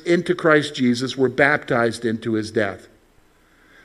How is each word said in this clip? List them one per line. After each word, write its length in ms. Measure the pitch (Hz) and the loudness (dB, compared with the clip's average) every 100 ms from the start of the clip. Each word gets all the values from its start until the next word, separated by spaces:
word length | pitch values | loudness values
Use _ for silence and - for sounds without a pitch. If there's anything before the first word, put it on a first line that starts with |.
| - | 0
into 300 | 175 175 180 | 0 0 0
Christ 400 | 165 151 143 - | 4 2 2 0
Jesus 420 | 123 120 131 - | 0 2 -2 0
were 100 | 127 | 0
baptized 760 | 120 143 147 - 127 117 113 117 | 4 2 2 -2 0 0 -2 -4
into 280 | 110 117 | -4 -2
his 180 | 110 107 | -4 -2
death? 360 | 113 101 92 - _ _ _ _ _ _ _ _ _ | -2 -2 -6 -16 _ _ _ _ _ _ _ _ _